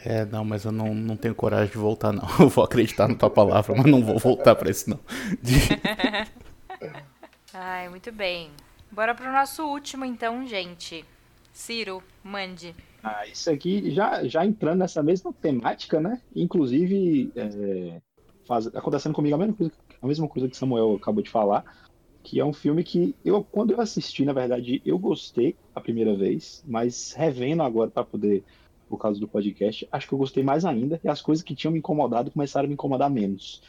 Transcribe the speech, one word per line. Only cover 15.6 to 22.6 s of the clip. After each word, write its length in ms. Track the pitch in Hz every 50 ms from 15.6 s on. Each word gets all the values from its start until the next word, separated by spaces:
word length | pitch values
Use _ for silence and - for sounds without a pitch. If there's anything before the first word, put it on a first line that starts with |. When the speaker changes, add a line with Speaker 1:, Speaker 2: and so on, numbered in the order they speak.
| - - - - - - - 156
Speaker 3:
né? 200 | 156 196 247 254 - - -
Inclusive, 960 | 160 165 170 - 180 147 123 123 147 180 180 196 196 190 175 156 135 120 - -
é, 640 | 120 113 107 104 101 101 98 95 92 90 85 82 85 - _ _ _ _ _ _ _ _
faz-, 220 | - 120 117 113 117 -
acontecendo 400 | - - 165 147 139 - 156 156
comigo 220 | - 151 147 147
a 20 | 147
mesma 160 | 196 220 208
coisa, 180 | - - 156 - - _ - - _ -
a 40 |
mesma 220 | 127 147 156 160 147
coisa 200 | - 135 131 131
que 80 | -
Samuel 400 | - 131 131 123 113 110 110 104
acabou 260 | 98 - - 107 107 101
de 80 | -
falar, 580 | - 113 107 101 101 156 - - - - - - _ _ _ _ _ _ -
que 160 | - - 135
é 40 | 135
um 80 | 147 147
filme 300 | -